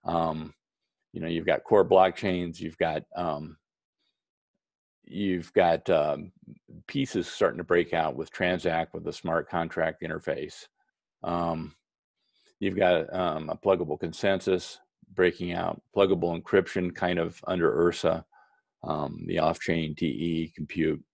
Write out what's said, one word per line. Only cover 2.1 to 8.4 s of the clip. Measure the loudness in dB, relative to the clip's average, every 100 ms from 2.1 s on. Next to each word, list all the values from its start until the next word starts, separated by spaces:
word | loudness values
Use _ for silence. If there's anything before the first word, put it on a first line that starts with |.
| 4 -2 -2 -2 -6
you've | -12 -2
got, | -2 -2 -8 -6
um, | -4 -6 -8 -16 _ _ _ _ _ _ _ _ _ _ _ _ _ _ -14
you've | -4 -2 -2 0
got, | 4 4 4 2
um, | 2 2 -2 -8 _ -20 -20 _ -20 -8
pieces | -6 -4 -4 -6
starting | 0 0 0
to |
break | 2 2 2
out | 0 0 -4
with | -10
Transact, | -2